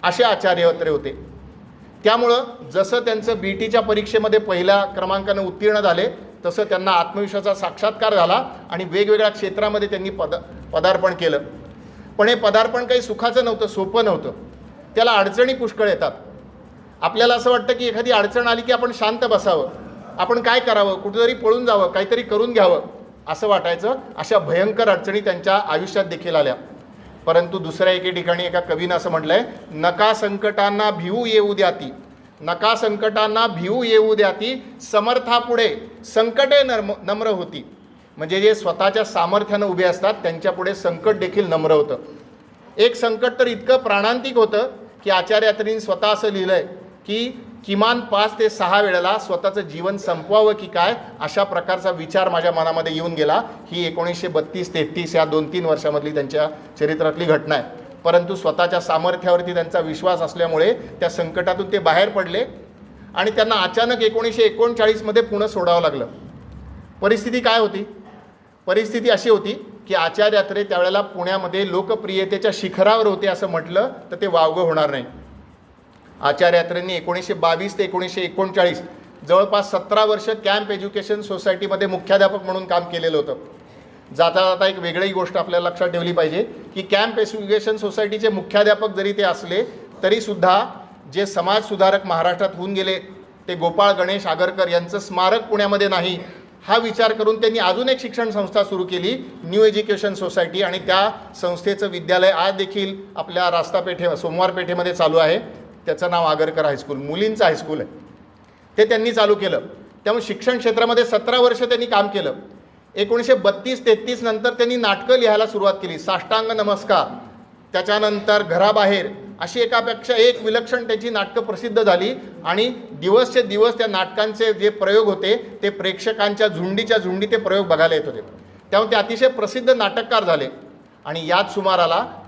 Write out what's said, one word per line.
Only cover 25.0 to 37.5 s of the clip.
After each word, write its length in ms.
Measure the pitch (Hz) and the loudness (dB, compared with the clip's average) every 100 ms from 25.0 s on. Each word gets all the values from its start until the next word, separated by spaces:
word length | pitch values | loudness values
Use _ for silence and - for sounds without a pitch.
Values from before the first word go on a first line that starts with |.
| - 202 | 0 -2
त्यांच्या 360 | 202 175 196 196 | -2 -2 2 0
आयुष्यात 480 | 175 156 190 202 | 2 -2 -2 -2
देखील 320 | 190 165 170 160 | -2 -4 -2 2
आल्या. 180 | 139 - - - - - - - - | 2 -2 -8 -20 -20 -20 -20 -8 2
परंतु 320 | 165 175 185 | 2 2 -4
दुसऱ्या 340 | 160 - 185 | -8 0 2
एके 180 | 180 185 | 2 -2
ठिकाणी 340 | 175 165 175 | -4 -2 -2
एका 160 | 175 175 | 0 -2
कवीनं 360 | 175 160 175 175 | -2 -2 0 -2
असं 140 | 185 | -2
म्हटलंय, 320 | 165 156 185 240 - - | -4 2 0 0 -10 -14
"नका 440 | 156 170 175 214 | -2 -2 2 2
संकटांना 760 | 220 214 202 208 202 202 202 214 | 2 -2 -2 -2 0 0 2 -2
भिवू 360 | 185 175 214 240 | -2 -4 -4 2
येऊ 280 | 220 208 | 2 2
द्याती, 380 | 196 185 - 135 - - - - _ | 2 0 0 -10 -14 -20 -20 -20 _
नका 360 | 156 175 208 226 | -6 0 0 2
संकटांना 720 | 226 208 214 214 214 214 226 | 0 0 -2 0 0 2 0
भिवू 360 | 170 175 240 | -2 -4 -2
येऊ 320 | 233 220 220 | 4 4 4
द्याती, 480 | 214 202 190 220 262 - - - | 4 2 2 -6 -6 -10 -20 -2
समर्थापुढे 840 | 214 214 254 240 240 240 233 220 143 - - - | 0 2 0 2 0 2 2 2 0 -12 -20 -2
संकटे 480 | 240 226 233 277 285 | 0 2 2 4 4
नर्म-, 300 | 269 233 202 202 | 4 0 -4 -8
नम्र 240 | 196 208 226 | -6 -4 -2
होती." 400 | 190 170 | -2 -4